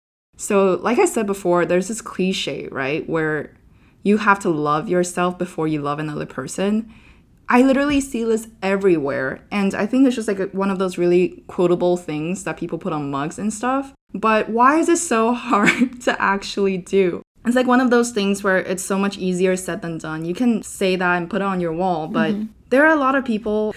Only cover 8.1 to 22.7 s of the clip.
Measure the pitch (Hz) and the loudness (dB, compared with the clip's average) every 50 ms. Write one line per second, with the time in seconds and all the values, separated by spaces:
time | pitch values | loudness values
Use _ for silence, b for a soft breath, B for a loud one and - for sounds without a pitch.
8.1 | - 226 226 226 220 214 226 - - - 196 190 196 196 196 196 175 156 135 139 | -4 -4 0 0 0 0 -2 -6 -12 -6 -2 -2 0 2 4 4 4 4 2 -2
9.1 | 127 123 131 135 - - - - - 202 196 196 - - 202 208 - 254 269 262 | -2 -2 -4 -4 -6 -8 -10 -6 -2 0 0 0 0 -2 -2 0 4 4 4 4
10.1 | 240 247 220 254 247 190 185 185 - 190 196 196 196 185 190 185 185 - 175 175 | 4 0 -2 -2 -2 -2 -4 -4 -2 -2 -2 -2 0 -2 -2 -4 -2 0 2 4
11.1 | 175 180 180 - - - - - - - 180 175 175 170 175 180 175 180 180 - | 4 4 2 2 -2 -8 -18 -10 -2 0 2 2 2 2 2 0 0 0 -2 -6
12.1 | 151 151 151 165 180 143 - 170 156 - 170 170 170 160 - 190 160 151 143 143 | -6 -6 -4 -4 -6 -6 -6 -8 -8 -8 -8 -8 -8 -8 -6 -6 -6 -4 -4 -4
13.1 | 143 135 143 160 - - 190 214 214 - - 247 262 277 277 269 - _ _ _ | -4 -4 -4 -6 -6 -6 -6 -6 -4 -4 -2 -2 -2 -2 -4 -6 -14 _ _ _
14.1 | - 190 - 220 220 214 214 - 220 233 240 262 302 320 320 339 339 - - - | -8 -2 0 2 2 2 0 0 2 4 4 6 6 4 4 4 2 2 2 0
15.1 | 247 226 220 226 247 240 240 240 240 202 202 - - - 247 - - - - - | 0 2 2 2 0 -2 -2 0 2 4 4 4 4 2 0 -2 -2 -4 -4 -2
16.1 | - - 202 196 196 196 - - - 202 202 196 190 180 180 - - 196 190 175 | -2 0 0 0 0 -2 -4 -6 -2 0 0 0 0 -2 -4 0 2 2 2 2
17.1 | 165 - - _ _ _ - 226 240 254 254 247 247 254 262 240 240 240 240 240 | 0 -4 -10 _ _ _ -2 0 2 2 4 4 4 4 4 4 4 4 2 2
18.1 | - 208 202 196 202 196 - 196 185 185 - - 190 180 - - 196 190 196 202 | 0 0 0 0 0 0 2 2 2 2 0 -2 -6 -6 -4 -2 -2 0 0 -2
19.1 | 196 - 185 185 185 175 185 185 185 185 185 - 170 - - 170 165 160 - 156 | -2 -2 -2 -2 0 2 2 2 0 0 -4 -6 -8 -6 -6 -8 -8 -8 -8 -10
20.1 | 156 160 160 170 180 - 254 240 226 196 - - - - 202 185 185 180 185 180 | -8 -8 -6 -6 -2 0 2 2 2 0 -2 -6 -6 -2 0 0 0 0 0 0
21.1 | 175 180 170 170 - 190 196 196 190 180 175 170 160 165 185 190 175 156 156 156 | 0 0 -2 -4 -4 -4 -2 -2 -2 -2 -2 -4 -2 -2 0 0 0 -2 -4 -4
22.1 | - - 160 160 208 202 214 220 - _ _ - | -2 0 0 0 -2 -4 -6 -10 -12 _ _ 0